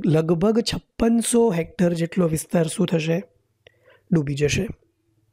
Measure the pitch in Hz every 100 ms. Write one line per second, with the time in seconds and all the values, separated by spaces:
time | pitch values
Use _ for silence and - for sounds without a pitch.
0 | 180 156 160 175 202 226 226 - - -
1 | 233 233 220 240 233 170 165 - 175 170
2 | 165 - 170 156 - 180 160 - 180 165
3 | 160 165 - _ _ _ _ _ _ _
4 | _ 165 143 143 147 - 185 - _ _
5 | _ _ _